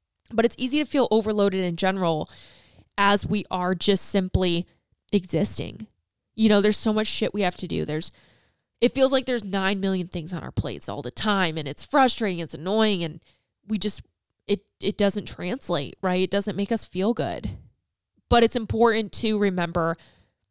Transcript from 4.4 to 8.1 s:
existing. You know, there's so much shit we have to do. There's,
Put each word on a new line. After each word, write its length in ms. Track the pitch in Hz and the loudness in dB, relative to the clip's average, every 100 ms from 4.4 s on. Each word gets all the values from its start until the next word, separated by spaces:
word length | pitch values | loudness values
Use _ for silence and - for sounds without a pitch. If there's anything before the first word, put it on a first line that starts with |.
| 185 170 180 _ _ _ _ | 2 0 -2 _ _ _ _
existing. 760 | 208 180 160 208 - 85 - 220 _ _ _ _ | -2 0 -2 -2 -2 -8 -10 -18 _ _ _ _
You 160 | - 220 | 2 4
know, 100 | 202 | 6
there's 160 | 208 214 | 4 2
so 160 | 226 | 0
much 140 | 214 214 | 0 0
shit 260 | - 220 | -2 -2
we 100 | 208 | -2
have 140 | 185 - | -2 -2
to 120 | 165 | -6
do. 180 | 160 156 | -4 -4
There's, 260 | 156 175 | -4 -6